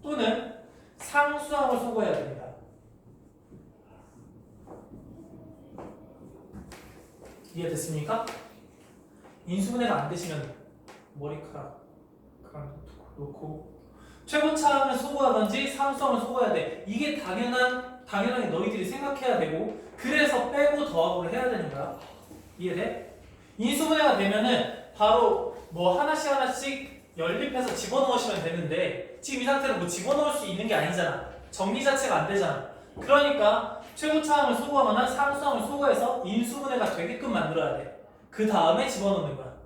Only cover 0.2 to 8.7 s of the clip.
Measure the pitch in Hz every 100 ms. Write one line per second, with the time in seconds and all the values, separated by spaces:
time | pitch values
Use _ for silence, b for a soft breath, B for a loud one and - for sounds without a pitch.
0.2 | 226 240 - - B B B - - 294
1.2 | 294 294 - 285 262 247 233 220 208 -
2.2 | - - - - - - - - - -
3.2 | - _ _ - - - - - - -
4.2 | - - - - - - - - - -
5.2 | - - - - - - - - - -
6.2 | - - - - - - - - - -
7.2 | - - - 165 165 156 - 156 147 -
8.2 | - - - - -